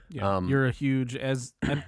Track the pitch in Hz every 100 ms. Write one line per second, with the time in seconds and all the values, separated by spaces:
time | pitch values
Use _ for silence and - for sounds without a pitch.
0 | - 147 98 95 90 135 131 - 139 131
1 | 123 127 131 131 120 - 139 143